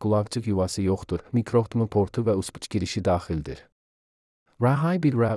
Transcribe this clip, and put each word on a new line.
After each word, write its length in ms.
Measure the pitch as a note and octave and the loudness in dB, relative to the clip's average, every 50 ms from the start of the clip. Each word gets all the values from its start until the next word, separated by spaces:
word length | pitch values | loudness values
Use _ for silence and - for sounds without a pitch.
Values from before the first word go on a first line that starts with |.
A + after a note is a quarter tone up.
| - | 0
qulaqcıq 440 | G#2+ G#2+ G#2+ G#2 - - A#2+ A2 A2 | 0 2 2 0 -2 -4 -6 -2 -2
yuvası 340 | G2+ F#2+ F#2 F#2 - - | 0 0 0 0 -2 0
yoxdur, 420 | G2 F#2+ F#2+ - - - F2+ E2+ - - | 0 0 0 0 -2 -4 -6 -6 -4 -2
mikrotmu 560 | - A#2+ A2+ - - A#2+ A2+ - - A#2+ A2+ G#2 | -2 -2 0 2 2 0 0 2 0 -2 -2 0
portu 380 | - G#2 G2 - - A#2+ A2+ A2 | 2 0 0 0 0 -2 0 2
və 80 | G2+ | 0
uspıç 320 | F#2+ - - - - - - | 0 -2 -4 -8 -14 -10 -6
girişi 380 | - G2+ F2 - - G#2 E2+ | -4 -2 -2 -2 -4 -2 0
daxildir. 580 | G2 F2+ E2+ - - E2+ D#2 D2 C#2 B1+ - - _ _ _ _ _ _ _ _ _ _ _ _ _ _ _ _ _ _ - | 2 2 2 0 -2 -4 -4 -4 -6 -10 -12 -16 _ _ _ _ _ _ _ _ _ _ _ _ _ _ _ _ _ _ 0
Rahai 380 | A#2+ B2 C#3+ C#3+ D#3 E3+ F3+ F3+ E3+ | 2 2 2 2 2 0 0 2 2
bir 120 | D3 B2+ | 2 4
R 160 | A#2 A#2 A2 A2 | 4 2 2 2